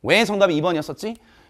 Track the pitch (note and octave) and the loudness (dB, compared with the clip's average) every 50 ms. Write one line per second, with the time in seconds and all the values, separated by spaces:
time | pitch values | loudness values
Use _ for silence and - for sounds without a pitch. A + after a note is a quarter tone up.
0 | - A#2 E3 G#3+ A3+ G3+ G#3 G3 G3+ F#3 D#3+ D3+ D3+ F3+ E3+ D#3 D3 - C#3+ - | 2 2 2 2 2 2 2 2 2 2 2 0 0 -2 -2 -2 -4 -8 -10 -10
1 | - A3 A#3 - _ _ _ _ _ | -10 -10 -10 -12 _ _ _ _ _